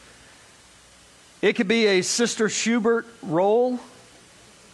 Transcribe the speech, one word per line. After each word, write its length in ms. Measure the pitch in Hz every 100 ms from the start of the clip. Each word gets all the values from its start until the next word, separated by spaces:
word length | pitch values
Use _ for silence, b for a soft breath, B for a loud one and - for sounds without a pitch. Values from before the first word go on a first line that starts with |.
| B B B B B B - - - - - - - -
It 140 | - -
could 100 | 202
be 180 | 226 208
a 160 | 185
Sister 480 | 180 - 233 - 214
Schubert 560 | - 226 233 214 233 - -
roll. 580 | - 160 196 226 254 247 - - - - - - - - -